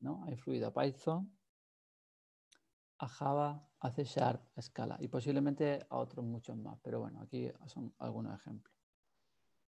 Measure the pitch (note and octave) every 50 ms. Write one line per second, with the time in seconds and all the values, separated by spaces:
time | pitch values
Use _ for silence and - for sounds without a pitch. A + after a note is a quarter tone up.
0 | A#2+ C3+ D#3 G3 F3 E3+ B2+ A#2+ - C#3 C3 A#2+ A2+ A2+ - C3+ C3+ C#3 C3+ -
1 | - D#3+ D#3+ F3+ G3 G3 - _ _ _ _ _ _ _ _ _ _ _ _ _
2 | _ _ _ _ _ _ _ _ _ _ - - _ _ _ _ _ _ _ -
3 | C#3+ B2 - - C#3+ C#3 C#3+ D3 D3 D3 D3 D3 - _ _ _ - B2+ B2 -
4 | C#3+ B2 - - B2 B2 B2+ - - _ _ - - - - - A#2 - - -
5 | C#3+ B2 - C3 A2+ C#3+ C#3 C#3 C#3 C#3+ C#3 C#3 D#3 C#3+ C#3+ C3+ - - C3+ B2
6 | B2 A#2+ - C3 A#2+ A#2 A#2 A#2+ - - A#2+ A2+ A2+ - A#2+ A#2+ - B2 A#2 A2+
7 | A2+ A2 - - A2+ A2+ C3 B2 B2 A#2+ - - - A#2+ - - B2 G#2+ - _
8 | B2 A#2 A2 A2+ A2+ G#2+ G#2 G2 - A2+ A2 A2 - - _ _ _ _ _ _
9 | _ _ _ _ _ _ _ _ _ _ _ _ _